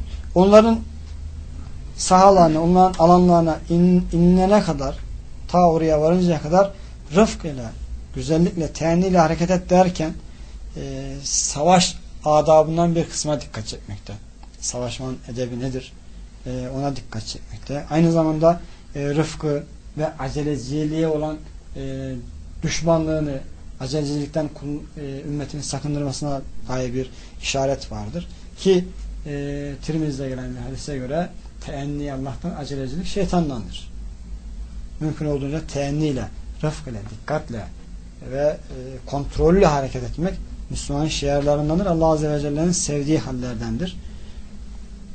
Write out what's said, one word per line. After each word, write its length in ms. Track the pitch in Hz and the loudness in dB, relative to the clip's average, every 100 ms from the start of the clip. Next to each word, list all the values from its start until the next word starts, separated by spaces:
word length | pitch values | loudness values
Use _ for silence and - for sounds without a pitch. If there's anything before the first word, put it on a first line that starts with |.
| - - - | -6 -8 0
onların 440 | 175 196 214 226 226 - - - - - - - - - - - - | 4 8 10 8 4 -2 -12 -12 -12 -10 -10 -12 -12 -12 -12 -10 -6
sahalarına, 680 | - 185 196 190 165 156 | 4 8 10 10 8 6
onların 320 | 170 180 185 180 | 6 6 6 8
alanlarına 580 | 165 180 180 170 165 156 - | 8 8 8 6 4 0 0
in-, 380 | 170 180 180 180 | 4 6 6 4
inilene 500 | 170 175 185 185 208 | 4 6 6 6 6
kadar, 340 | 175 143 135 - - - - - - | 4 0 -4 -6 -8 -10 -12 -12 0
ta 100 | 175 | 6
oraya 420 | 175 160 160 151 | 6 6 4 4
varıncaya 420 | 156 185 175 156 | 6 6 4 2
kadar 280 | 151 180 196 - - - - | 4 4 4 0 -14 -14 0
rıfk 300 | 165 220 - | 4 4 2
ile, 200 | 165 135 113 - - - - | -6 -6 -8 -10 -10 -10 -10
güzellikle, 580 | 135 131 160 175 175 147 | -6 0 4 4 2 -4
teenniyle 460 | - 160 170 190 180 | -2 2 2 4 6
hareket 320 | 160 160 175 | 4 2 2
et 200 | 180 180 | 0 4
derken, 420 | 180 180 180 160 - - - - - - - | 6 6 2 -4 -6 -14 -16 -16 -14 -12 -10
e, 380 | 139 135 139 139 | -10 -8 -8 -10
savaş 720 | 139 - - 139 160 180 180 - - - | -4 -2 -2 0 6 6 4 -2 -12 -4
adabından 720 | 151 151 151 156 151 165 170 | 2 4 8 6 6 2 2
bir 140 | 165 156 | 2 0
kısma 320 | - 151 143 | -4 -2 -4
dikkat 260 | - 117 - | -4 -10 -10
çekmekte. 460 | 117 - 101 - 101 - - - - | -10 -12 -12 -12 -14 -16 -18 -18 -10
Savaşmanın 580 | - 123 123 117 131 127 - | -8 -4 -6 -6 -8 -8 -8
edebi 320 | 117 123 120 | -6 -4 -4
nedir? 320 | 131 131 - - - - - - 127 | -4 -6 -8 -14 -18 -16 -16 -14 -8
E, 220 | 127 127 135 | -8 -6 -4
ona 200 | 143 127 | -4 -4
dikkat 300 | - 110 - | -8 -8 -8
çekmekte. 580 | - - - - 139 - | -10 -12 -12 -8 -8 0
Aynı 220 | 151 165 | 4 4
zamanda, 480 | 165 160 156 165 170 - - - | 4 2 4 4 4 -2 -18 -12
e, 60 | 147 | -6
rıfkı 640 | 143 147 156 - 151 147 147 - - 151 | -2 0 -2 -2 -2 -2 -4 -16 -12 -4
ve 200 | 156 - | -4 -4
aceleciliğe 880 | 135 139 147 135 120 151 151 160 160 | -6 -4 -2 -4 -4 -2 -2 0 0
olan, 280 | 151 151 151 - - - 139 | 0 -2 -6 -12 -16 -14 -10
e, 380 | 135 135 135 127 127 - - - | -8 -8 -8 -8 -10 -14 -14 -6
düşmanlığını, 760 | 156 - 165 165 156 156 147 131 - - - - | -4 0 2 2 2 0 -2 -4 -10 -12 -14 -10
acelecilikten 680 | 131 151 143 147 139 160 147 | -4 -2 -2 -2 -4 -4 -4
kul, 540 | - 139 147 - 156 | -6 -8 -8 -10 -12
e, 180 | 139 135 | -10 -10
ümmetini 420 | 143 147 135 151 | -6 -6 -6 -8
sakındırmasına 800 | 135 135 147 147 143 127 147 135 - - - | -6 -6 -4 -2 -4 -4 -4 -4 -4 -6 -4
dair 260 | 131 127 | -2 -2
bir 160 | 127 131 - - - | -2 -6 -10 -16 -10
işaret 500 | - 135 135 135 - | -4 0 0 -2 -6
vardır. 360 | 110 107 165 - - - - | -10 -8 -8 -8 -12 -16 0
Ki, 260 | 185 180 180 - - - 151 | 4 4 2 -8 -10 -8 -8
e, 460 | 143 143 143 143 135 | -6 -6 -6 -8 -8
Tirmizi'de 460 | - 160 156 131 135 | -4 -2 -2 -4 -6
gelen 260 | 127 127 | -6 -8
bir 60 | 123 | -8
hadise 380 | 123 127 - 139 | -8 -8 -8 -6
göre 300 | 127 156 185 - - - | -4 -4 -4 -8 -16 -14
teenni 520 | - 139 143 147 143 | -10 -8 -6 -6 -6
Allah'tan, 420 | 135 135 - 175 | -6 -8 -6 -8
acelecilik 520 | 156 135 139 131 156 185 | -8 -8 -6 -4 -4 -2
şeytandandır. 840 | 202 180 180 151 123 95 - - - - - - - - - - - - - | 0 2 2 2 -2 -8 -10 -10 -10 -12 -12 -12 -12 -10 -10 -10 -10 -10 -6
Mümkün 260 | 151 147 151 | -6 -4 -2
olduğunca 400 | 143 139 156 - | -2 -4 -6 -6
teenniyle, 580 | 139 143 147 156 127 107 - - - | -4 -2 0 0 -2 -6 -10 -12 -4
rıfk 260 | 151 147 131 | -4 -4 -8
ile, 100 | 107 107 | -10 -10
dikkatle 540 | 110 - 151 - 113 90 - - - - - 120 | -10 -4 -4 -4 -10 -10 -14 -14 -14 -16 -16 -8
ve, 100 | 131 151 | 0 0
e, 300 | 170 - 135 127 123 - | 0 -8 -12 -12 -12 -6
kontrollü 580 | 143 135 - 156 190 | -6 -4 2 6 8
hareket 380 | 175 143 131 131 | 6 4 0 -4
etmek 320 | 117 147 185 180 - - - | -6 -4 -4 -4 -8 -10 -8
Müslümanın 380 | 127 - 143 156 | -6 -4 -2 -2
şiarlarındandır. 800 | - 143 143 143 147 151 170 196 | 0 0 2 2 2 2 2 2
Allah 200 | 165 160 | 2 4
Azze 240 | 156 151 | 4 0
ve 100 | 147 | 0
Celle'nin 320 | 147 147 175 | -2 0 0
sevdiği 460 | 175 - 147 143 156 | 0 -2 -2 0 0
hallerdendir. 800 | 135 127 123 113 113 113 180 - - - - - - - - - - - - | 0 -6 -6 -6 -4 -4 -4 -8 -12 -12 -12 -12 -12 -12 -12 -12 -14 -14 -14